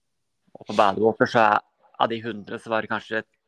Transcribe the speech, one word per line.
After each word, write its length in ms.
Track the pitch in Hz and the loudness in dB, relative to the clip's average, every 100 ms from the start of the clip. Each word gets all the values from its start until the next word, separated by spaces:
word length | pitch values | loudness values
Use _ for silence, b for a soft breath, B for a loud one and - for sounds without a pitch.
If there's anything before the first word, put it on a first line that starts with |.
| _ _ _ _ _ - | _ _ _ _ _ -20
Og 100 | - | -6
på 80 | 107 | 2
Badwater 540 | 104 95 110 107 127 | 2 4 0 2 0
så 100 | 123 110 104 | 4 4 2
er, 40 | - _ _ - | -2 _ _ -2
av 100 | 127 | -2
de 100 | 113 | -2
hundre, 380 | 113 104 98 113 | -8 -10 -10 -12
så 100 | 117 | -4
var 120 | 110 | -4
det 80 | 104 | -4
kanskje 340 | 110 - 110 107 _ | -8 -6 -8 -8 _